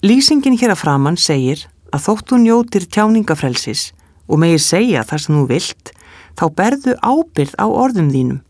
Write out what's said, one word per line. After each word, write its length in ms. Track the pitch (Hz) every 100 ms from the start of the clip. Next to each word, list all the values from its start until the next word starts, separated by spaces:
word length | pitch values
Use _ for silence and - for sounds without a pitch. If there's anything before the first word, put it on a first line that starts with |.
Lýsingin 540 | 196 247 269 302 269 240
hér 140 | 240
að 80 | 202
framan 340 | - 143 139 170
segir 460 | - 143 127 151 - _ - 143
að 60 |
þótt 280 | - 214 -
þú 60 | 254
njótir 420 | 226 226 240 202 175
tjáningarfrelsis 1000 | - 214 226 214 156 139 123 - 107 - _ _ _ -
og 140 | 139
megir 180 | 165 165
segja 440 | - 170 240 151 110
það 140 | 151
sem 140 | - 151
þú 60 | 131
vilt, 440 | 135 - - - - - - - -
þá 80 | 165 151
berðu 380 | 202 277 262 247
ábyrgð 540 | - 277 330 - 139 -
á 100 | 214
orðum 380 | 220 254 226 156
þínum 300 | 135 127 135 _